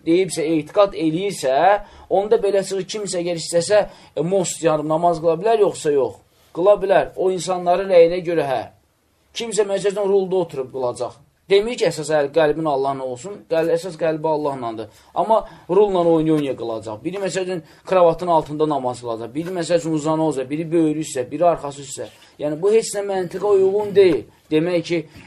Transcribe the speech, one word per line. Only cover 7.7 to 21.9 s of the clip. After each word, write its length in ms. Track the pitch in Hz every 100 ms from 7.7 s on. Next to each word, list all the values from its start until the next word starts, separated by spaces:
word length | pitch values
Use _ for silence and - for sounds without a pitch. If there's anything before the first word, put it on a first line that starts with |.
| 180 196
rəyinə 320 | 180 165 180 170
görə 200 | 165 139
hə. 140 | 127 101 _ _ _ _ _ _ -
Kimsə, 320 | 233 196 202
məsələn, 400 | 196 185 196 202
rulda 340 | 202 190 185
oturub 280 | 170 135 127
qılacaq. 480 | 131 123 120 117 - _ _ -
Demir 240 | 196 214 247
ki, 120 | 202
əsas 200 | 156 147 151
əl-, 140 | 143
qəlbin 360 | 160 156 151 160
Allahla 340 | 139 139 135
olsun, 380 | 131 123 190 202 -
qəl-, 220 | 160 165 165
əsas 220 | 185 160
qəlbi 280 | 165 160 156
Allahlandır. 580 | 151 151 135 120 110 107 - _ -
Amma 260 | 180 220 - - -
rulla 340 | 180 214 190 170
oynaya-oynaya 500 | 165 156 156 143 110
qılacaq. 460 | 117 110 107 107
Biri, 160 | 143 190
məsələn, 440 | 190 175 185 185 - - -
kravatın 460 | 185 175 160 180
altında 380 | 165 156 151 156
namaz 320 | 143 127 123
qılacaq. 300 | 120 113 113 143
Biri, 160 | 170 185
məsələn, 400 | 165 170 165 156
uzanı 260 | 147 160 160
olacaq, 200 | 131 131
biri 180 | 151 165
böyrü 320 | 170 160 151
üstə, 220 | 151 131 123
biri 140 | 151 175
arxası 380 | 160 147 139
üstə. 240 | 135